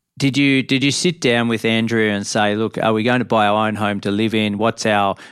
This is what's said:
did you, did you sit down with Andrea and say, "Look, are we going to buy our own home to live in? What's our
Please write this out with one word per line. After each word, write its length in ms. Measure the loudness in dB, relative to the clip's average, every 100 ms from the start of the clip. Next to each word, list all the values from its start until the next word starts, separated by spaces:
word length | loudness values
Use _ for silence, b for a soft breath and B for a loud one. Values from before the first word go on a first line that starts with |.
| _ -4
did 200 | -2 2
you, 240 | 2 2
did 220 | 0 0
you 80 | 0
sit 280 | 0 -2 0
down 280 | 0 2 0
with 180 | 0 0
Andrea 480 | 0 0 0 0
and 140 | -2 -2
say, 280 | 0 0 0
"Look, 220 | -2 -2
are 160 | 0
we 80 | 0
going 160 | 0 0
to 60 | 0
buy 220 | 2 2
our 200 | 2 0
own 80 | -2
home 240 | -4 -4
to 100 | -2
live 240 | -2 0 0
in? 220 | -2 0
What's 260 | -2 0 0
our 300 | 2 0 -2 B